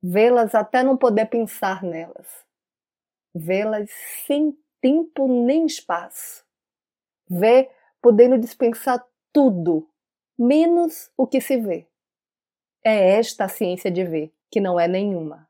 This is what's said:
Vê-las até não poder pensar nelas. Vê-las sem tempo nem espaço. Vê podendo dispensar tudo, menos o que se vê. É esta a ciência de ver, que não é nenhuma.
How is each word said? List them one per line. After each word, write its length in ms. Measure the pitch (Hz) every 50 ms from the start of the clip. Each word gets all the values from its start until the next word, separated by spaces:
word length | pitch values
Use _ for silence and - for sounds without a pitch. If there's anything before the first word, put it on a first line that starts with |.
| -
Vê-las 520 | 180 175 196 220 240 247 240 233 214 -
até 280 | 220 208 214 - 254 254
não 140 | 262 269
poder 300 | 262 - 247 214 214 220
pensar 560 | 220 - 233 226 220 - - - 196 190 185 196
nelas. 440 | 180 165 160 165 170 - - - - - - _ _ _ _ _ _ _ _ _ _ _ _ _ _ _ _ _ _ _
Vê-las 560 | 175 160 165 185 190 208 214 220 214 208 208 - - - - - - -
sem 320 | - 277 285 302 302 285 _ _ _ _ _
tempo 480 | - 254 277 320 339 320 _ - 277 262
nem 380 | 254 247 240 240 277 320 330
espaço. 800 | 302 - - - _ 175 170 175 - - - - - - - _ _ _ _ _ _ _ _ _ _ _ _ _ _ _ _ _ _
Vê 420 | 180 175 190 220 240 262 262 262 _ _ _ _ _ _
podendo 380 | - 240 226 208 240 247 254 247
dispensar 680 | 220 247 - _ 269 233 233 - - - 247 247 - _ _ _ _ _ _
tudo, 560 | 302 285 262 202 175 165 170 175 156 160 _ _ _ _ _ _ _ _ _ _ _
menos 720 | 240 240 277 302 320 339 339 339 339 330 320 - - _ _
o 100 | - 269
que 140 | 254 - 269
se 160 | 254 - 277
vê. 300 | 247 226 202 175 - - _ _ _ _ _ _ _ _ _ _ _ _ _ _ _ _ _ _ _ _
É 320 | 220 220 214 190 185 190
esta 280 | 214 226 226 - - 208
a 40 | 190
ciência 420 | - - 220 180 180 180 - 196
de 140 | 180 175 185
ver, 300 | 175 160 156 151 156 _ _ _ _
que 100 | - 226
não 180 | 196 185 180 175
é 100 | 170 170
nenhuma. 600 | 180 185 196 208 196 175 160 156 151 - _ _